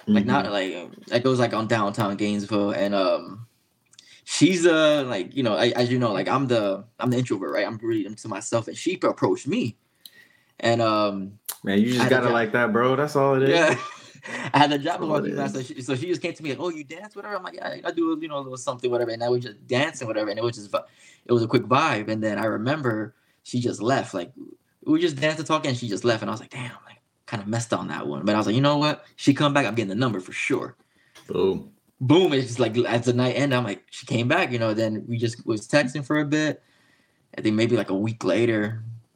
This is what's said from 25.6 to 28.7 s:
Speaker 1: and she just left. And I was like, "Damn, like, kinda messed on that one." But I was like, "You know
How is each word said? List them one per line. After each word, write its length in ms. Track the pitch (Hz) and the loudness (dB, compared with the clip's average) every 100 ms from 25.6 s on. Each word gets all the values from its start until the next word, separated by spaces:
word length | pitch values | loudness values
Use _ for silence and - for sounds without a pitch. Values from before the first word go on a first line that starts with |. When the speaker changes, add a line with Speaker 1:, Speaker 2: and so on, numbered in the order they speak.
| 147 | 0
Speaker 1:
and 100 | 123 | -4
she 120 | 120 | -4
just 160 | 95 | -2
left. 180 | 117 113 | 0 0
And 80 | 101 | -2
I 40 | |
was 60 | 110 | -8
like, 100 | - | -10
"Damn, 220 | 135 123 - | -12 -12 -14
like, 160 | - - _ _ - | -20 -20 _ _ -10
kinda 200 | 110 101 | -8 -4
messed 260 | 120 120 | -4 -2
on 160 | 95 92 | -4 -4
that 180 | - 60 | -8 -6
one." 180 | 71 95 | -4 0
But 80 | |
I 40 | 107 | 0
was 80 | 101 | 2
like, 80 | 120 | 2
"You 40 | |
know 160 | 143 | 2